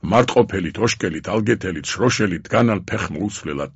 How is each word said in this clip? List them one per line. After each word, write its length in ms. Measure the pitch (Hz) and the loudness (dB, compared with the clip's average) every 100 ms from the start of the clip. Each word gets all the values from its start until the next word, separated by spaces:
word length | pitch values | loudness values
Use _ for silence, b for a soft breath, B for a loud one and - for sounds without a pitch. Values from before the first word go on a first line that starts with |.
მარტყოფელით, 800 | 82 110 127 - 113 95 87 - | 4 4 4 4 2 0 -4 0
ოშკელით, 440 | 117 - 95 78 - | -2 0 -4 -4 -2
ალგეთელით, 560 | 107 107 110 92 82 69 | -2 0 0 -2 -6 -8
შროშელით, 560 | - 123 - 107 85 | 0 2 2 0 -2
დგანან 360 | - 120 120 101 | 0 2 4 2
ფეხმო 380 | 90 104 87 78 | -2 -4 -4 -4
უცვლელად 500 | 104 - 80 71 69 | -4 -6 -8 -6 -6